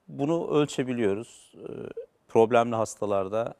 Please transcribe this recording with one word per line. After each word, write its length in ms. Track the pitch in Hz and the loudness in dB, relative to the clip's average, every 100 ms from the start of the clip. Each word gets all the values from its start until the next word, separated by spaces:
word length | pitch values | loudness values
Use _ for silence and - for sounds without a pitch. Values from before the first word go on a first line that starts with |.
| - | -16
bunu 400 | 135 143 170 - | -4 -2 -2 0
ölçebiliyoruz. 1080 | 151 147 - 127 120 107 98 117 - _ - | 0 0 -2 -4 0 0 0 -6 -18 _ -20
Ee, 140 | - - - - - _ _ | -16 -14 -12 -14 -16 _ _
problemli 480 | 117 110 120 117 113 | 4 6 6 4 0
hastalarda 800 | 107 - 104 98 95 107 117 - | -4 -4 -2 -2 -2 -4 -4 -10